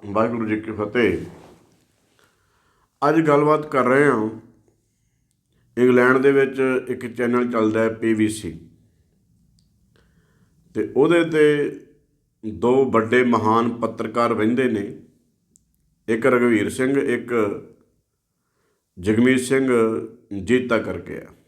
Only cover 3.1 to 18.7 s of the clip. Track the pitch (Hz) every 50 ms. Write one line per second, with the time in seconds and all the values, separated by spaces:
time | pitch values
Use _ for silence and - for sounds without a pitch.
3.1 | 151 165 160 151 147 143 147 147 151 151 151 - 143 135 123 120 127 139 147 143
4.1 | 127 110 107 110 110 110 - - _ _ _ _ _ _ _ _ _ _ _ _
5.1 | _ _ _ _ _ _ _ _ _ _ _ _ _ - 123 127 123 123 123 123
6.1 | 127 135 131 143 139 139 135 135 - 131 131 131 131 131 127 - 123 - 120 117
7.1 | 107 113 123 120 120 123 123 120 120 117 110 107 107 110 113 113 110 110 - 113
8.1 | 113 107 107 104 104 - - 85 80 - - - _ _ _ _ _ _ _ _
9.1 | _ _ _ _ _ _ _ _ _ _ _ _ _ _ _ _ _ _ _ _
10.1 | _ _ _ _ _ _ _ _ _ _ _ _ _ 110 104 - - 120 139 160
11.1 | 170 170 170 160 160 156 151 151 151 147 143 - - - - _ _ _ _ _
12.1 | _ _ _ _ _ _ - 110 107 90 113 120 127 135 135 120 107 113 110 110
13.1 | 117 123 127 123 117 110 107 107 110 117 120 120 113 117 117 110 110 - 117 113
14.1 | 107 120 117 117 117 101 107 110 123 127 131 123 113 101 98 - - - - _
15.1 | _ _ _ _ _ _ _ _ _ _ _ _ _ _ _ _ _ _ _ -
16.1 | 113 113 120 135 123 123 120 120 117 104 101 98 95 95 131 131 139 139 131 -
17.1 | 123 117 120 117 120 117 110 104 95 90 - - - _ _ _ _ _ _ _
18.1 | _ _ _ _ _ _ _ _ _ _ _ _